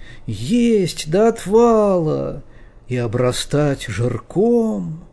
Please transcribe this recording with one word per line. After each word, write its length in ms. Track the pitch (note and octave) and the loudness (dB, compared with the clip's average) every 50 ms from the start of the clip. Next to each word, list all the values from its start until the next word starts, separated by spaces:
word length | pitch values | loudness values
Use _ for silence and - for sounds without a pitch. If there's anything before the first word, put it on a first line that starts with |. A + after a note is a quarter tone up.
| - - - - - | -14 -16 -16 -14 -10
есть 840 | - A2 G2 A#2 C3 A3 A#3+ A#3 A#3 A3+ G#3 F#3 D#3+ - - - D3+ | -10 -8 -6 -4 -2 0 2 2 4 2 2 2 0 -4 -6 -8 -2
до 180 | D#3 F#3+ A3 A3+ | 2 4 4 4
отвала 1160 | A3 A3+ - F3+ G#3 A3+ A#3+ A#3 A3+ G#3+ G#3 G3+ F#3+ F3+ D#3+ D#3 C#3+ C3+ C3+ C3+ - D3 - - - - - - - - - - | 2 0 -2 2 4 4 6 6 6 4 4 2 2 2 0 0 -2 -2 -4 -6 -8 -10 -12 -16 -20 -20 -20 -20 -20 -20 -12 -8
и 80 | B2 B2 | -6 -4
обрастать 880 | A#2+ A2+ G2+ B2 B2+ B2 A#2+ - - - - C#3+ D3 D3 C3+ C3+ - | -4 -2 -2 0 0 0 0 -2 -4 -2 0 0 0 0 0 -4 -6
жирком! 1160 | - G#2 F#2 A#2 B2 A2+ A2 - - - D#3+ G#3 A#3 A#3+ A#3+ A3+ A3 G#3+ G3+ F3+ E3+ D#3 E3 F3 - | -8 -4 -2 -2 -2 -2 -4 -8 -6 -2 0 2 4 4 2 2 0 -2 -4 -6 -6 -8 -10 -14 -20